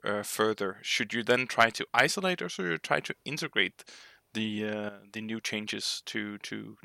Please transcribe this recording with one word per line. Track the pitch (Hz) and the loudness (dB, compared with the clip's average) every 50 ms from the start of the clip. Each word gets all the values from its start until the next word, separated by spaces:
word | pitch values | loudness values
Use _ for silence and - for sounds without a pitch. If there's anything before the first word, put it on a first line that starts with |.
| - | -2
uh, | - 104 104 101 | -2 0 0 -2
further." | - - - 107 110 110 - 101 95 - - | -2 2 2 4 4 4 2 0 -2 -2 -4
Should | - - - - 120 104 - | -4 -2 0 0 0 0 -2
you | 117 113 | -2 4
then | 107 123 123 127 120 | 4 4 4 4 2
try | - - 117 113 | 6 6 6 6
to | - - - - - | 6 0 -6 0 4
isolate, | 117 131 151 - - 185 185 180 - | 4 6 4 4 0 0 0 0 0
or | - 90 | -2 -6
should | - - 92 - | -4 -2 -2 0
you | - - | 0 -2
try | - - - - | 0 0 0 0
to | - - - _ - | 0 -2 -8 _ -8
integrate | - 143 156 165 156 - 110 95 87 - - - - - - - - - - _ _ - | -8 -6 -6 -6 -2 2 2 2 0 0 -8 -20 -20 -20 -20 -20 -20 -20 -20 _ _ -4
the, | 110 110 110 107 107 107 | -4 -2 -2 -2 -2 -2
uh, | 107 107 107 104 104 101 101 101 101 101 | -2 -2 -4 -6 -6 -8 -12 -18 -12 -10
the | 110 | -8
new | 110 110 110 113 | -6 -4 -6 -4
changes | - - - 107 107 107 - 104 - - - - - | -4 -4 -4 -4 -4 -4 -6 -4 -4 -4 -4 -4 -6
to, | - - 110 104 104 104 101 | -6 -6 -4 -4 -4 -8 -10
to, | - - 107 107 107 110 107 - - | -10 -10 -10 -8 -10 -10 -14 -10 -4